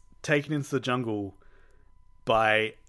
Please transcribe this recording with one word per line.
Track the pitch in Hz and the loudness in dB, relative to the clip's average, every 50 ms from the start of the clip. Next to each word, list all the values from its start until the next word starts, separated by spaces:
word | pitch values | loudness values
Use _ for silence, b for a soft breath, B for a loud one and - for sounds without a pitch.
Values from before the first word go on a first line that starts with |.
| - - - - | -16 -20 -20 -10
taken | - - 151 143 139 139 156 | -4 -2 -2 -2 0 -2 -4
into | 147 139 - | -4 -4 -4
the | 143 131 | -4 -4
jungle | - 127 123 127 123 113 107 104 101 95 - - - - - - - - - - - - - - - _ - - - | -2 -2 -2 -2 -2 -2 -4 -4 -6 -8 -10 -16 -20 -20 -20 -20 -20 -20 -20 -20 -20 -20 -20 -20 -20 _ -20 -6 -2
by | - 113 110 110 110 107 107 110 107 - - - | 2 2 4 4 4 4 2 2 -2 -6 -10 -12